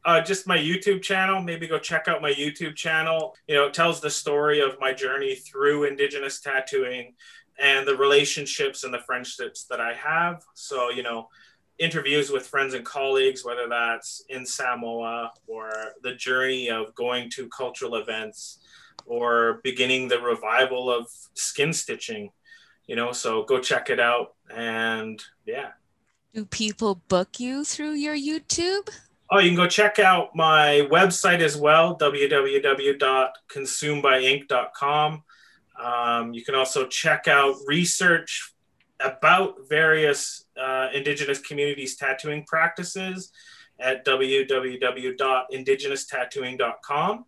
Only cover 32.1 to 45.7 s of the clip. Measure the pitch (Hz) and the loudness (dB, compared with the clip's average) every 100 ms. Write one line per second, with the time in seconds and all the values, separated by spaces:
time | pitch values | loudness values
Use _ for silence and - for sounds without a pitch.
32.1 | 143 143 143 135 139 139 135 139 139 135 | 2 2 4 4 2 2 2 2 2 2
33.1 | 131 131 - _ 143 135 - 151 147 139 | 4 2 -2 _ -8 -6 -4 -2 2 4
34.1 | 131 131 139 139 127 120 - 143 151 151 | 4 4 0 2 0 0 -2 0 2 2
35.1 | 156 _ - _ _ _ - 120 120 120 | -2 _ -20 _ _ _ -10 -4 -2 0
36.1 | 117 117 117 - 135 127 143 123 - 160 | 0 -2 -8 -2 0 0 0 -2 -2 0
37.1 | 151 - 143 139 135 139 156 170 - 180 | 0 4 4 4 0 -2 0 0 2 2
38.1 | 165 - - - _ _ _ _ _ 135 | 2 0 -10 -10 _ _ _ _ _ -6
39.1 | - 156 185 190 - 135 151 160 156 151 | 2 4 6 4 -4 -2 2 4 4 4
40.1 | 139 - - _ - 131 131 131 139 143 | 2 -4 -12 _ -8 -4 -2 -2 -2 -2
41.1 | 147 143 139 - 143 147 143 131 - 135 | -2 -2 -4 -4 -4 -2 -2 -8 -6 -4
42.1 | 135 151 151 151 160 165 170 180 190 185 | -4 -4 -8 -2 0 0 -2 -10 -8 -8
43.1 | 185 180 _ - - - _ 127 120 - | -8 -12 _ -20 -20 -20 _ -4 -2 0
44.1 | 131 131 135 135 131 127 127 127 127 127 | 2 2 2 2 0 -2 -2 -2 -2 -8
45.1 | 127 135 131 127 135 131 | -2 0 0 -2 -8 0